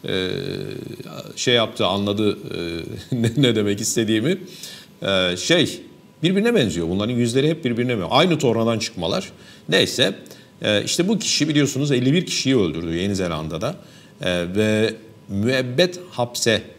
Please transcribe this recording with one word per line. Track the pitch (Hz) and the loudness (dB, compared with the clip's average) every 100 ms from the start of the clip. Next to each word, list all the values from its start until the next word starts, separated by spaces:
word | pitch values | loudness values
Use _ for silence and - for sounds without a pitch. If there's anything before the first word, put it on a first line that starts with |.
| - | -4
e, | 98 92 95 - 50 - - - - - - - - | -4 -2 -4 -6 -8 -8 -10 -12 -14 -14 -14 -14 -4
şey | - | 2
yaptı, | 120 110 - 101 | 2 2 0 0
anladı, | 98 101 101 104 | 2 0 2 0
e, | - - - 85 85 - - - | 0 -8 -8 -6 -6 -8 -12 -6
<laughs> | 127 | 0
ne, | 113 147 | 0 4
ne | 127 110 | 4 4
demek | 104 104 | 2 0
istediğimi. | 110 - 107 110 123 190 - - - - - - | 0 0 2 2 2 -2 -6 -16 -16 -18 -20 -6
E, | - 95 90 90 | 0 2 2 0
şey, | - 170 131 - - - - - | 2 4 4 -2 -16 -20 -20 -2
birbirine | 160 190 226 233 | 0 2 4 2
benziyor. | 113 80 82 | 2 0 -2
Bunların | 92 107 | 0 0
yüzleri | 123 120 127 147 | 0 2 2 2
hep | 160 127 | 0 -2
birbirine | 117 123 | 0 0
benziyor. | 117 82 | -2 2
Aynı | 123 180 160 | 4 4 4
tornadan | 127 113 113 113 | 2 2 2 0
çıkmalar. | - - 85 - - - - - - | -4 -4 -2 -2 -4 -16 -20 -18 0
Neyse, | 160 123 - 151 202 - - - - | 2 2 2 0 0 -14 -20 -20 -4
e, | 110 104 | 0 0
işte | 123 - 175 | 0 0 0
bu | 220 | 0
kişi | - - 151 | 0 -2 2
biliyorsunuz | 147 139 - 147 | 2 2 0 0
elli | 127 123 | 2 2
bir | 170 180 | 2 0
kişiyi | - 131 131 | -4 2 2
öldürdü | 90 78 85 85 | 2 -2 -4 -2
Yeni | 98 95 | 0 0
Zelanda'da. | 90 78 78 80 113 - - - - - | -2 -2 -4 -4 -6 -6 -16 -20 -20 -6
E, | 92 90 87 95 | -2 0 -2 0
ve | 107 107 110 - - - - | 2 2 2 -2 -16 -20 -8
müebbet | 98 110 131 127 127 180 180 - | -2 0 0 0 2 0 0 -12
hapse | - 120 - 120 110 - | -4 -4 0 0 0 -2